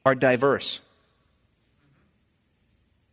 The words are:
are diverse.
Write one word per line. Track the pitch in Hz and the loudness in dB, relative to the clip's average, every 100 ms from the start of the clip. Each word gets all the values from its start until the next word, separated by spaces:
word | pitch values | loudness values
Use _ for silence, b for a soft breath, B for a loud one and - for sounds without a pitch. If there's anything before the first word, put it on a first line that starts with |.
| 135 | -2
are | 127 | 2
diverse. | 131 123 139 107 - - _ _ _ _ _ _ _ _ _ _ _ _ _ _ _ _ _ _ _ _ _ _ _ | 0 2 0 -2 -4 -10 _ _ _ _ _ _ _ _ _ _ _ _ _ _ _ _ _ _ _ _ _ _ _